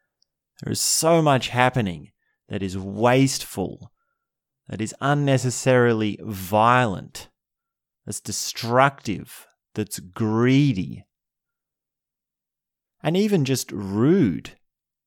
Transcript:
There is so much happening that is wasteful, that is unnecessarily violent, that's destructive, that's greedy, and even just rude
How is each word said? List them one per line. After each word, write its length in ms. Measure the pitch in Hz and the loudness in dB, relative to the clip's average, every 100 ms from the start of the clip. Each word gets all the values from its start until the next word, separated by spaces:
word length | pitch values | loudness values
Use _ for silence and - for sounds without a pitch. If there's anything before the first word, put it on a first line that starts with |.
| _ _ _ _ _ - | _ _ _ _ _ -12
There 100 | - | -8
is 80 | - | -4
so 420 | - - 160 165 | -2 0 2 4
much 240 | 151 131 - | 4 2 0
happening 640 | 123 127 127 101 80 69 _ _ _ - | 0 2 2 -2 -6 -16 _ _ _ -12
that 140 | 101 | -8
is 160 | 95 95 | -6 -8
wasteful, 1120 | 98 101 120 131 135 - - 104 90 - - _ _ _ _ _ _ _ - | -8 0 2 4 2 0 -8 -8 -8 -10 -20 _ _ _ _ _ _ _ -14
that 140 | 95 | -10
is 120 | 110 - | -8 -6
unnecessarily 1160 | 135 143 143 131 123 - 135 127 120 110 107 - | -2 0 2 0 0 -2 2 4 4 2 -2 -6
violent, 1080 | 110 98 92 107 117 123 117 87 - - - _ _ _ _ _ _ _ 107 | -10 -10 -2 2 4 4 2 -4 -10 -18 -20 _ _ _ _ _ _ _ -14
that's 140 | - | -12
destructive, 1300 | - - - - 117 123 139 139 113 80 71 - - _ _ | -10 -10 -8 -8 0 4 4 0 -8 -8 -10 -20 -20 _ _
that's 240 | - 104 - | -10 -8 -10
greedy, 1080 | 92 - 107 110 123 135 143 95 78 - - _ _ _ _ _ _ _ _ _ _ _ _ _ _ _ _ _ _ _ | -12 -4 0 2 4 4 4 0 -6 -12 -18 _ _ _ _ _ _ _ _ _ _ _ _ _ _ _ _ _ _ _
and 160 | 151 185 | -2 0
even 280 | 214 196 135 | 2 2 2
just 260 | 127 - | -2 -4
rude 800 | - 98 101 135 190 113 65 - - _ _ _ _ | -8 -4 2 4 4 2 0 -10 -20 _ _ _ _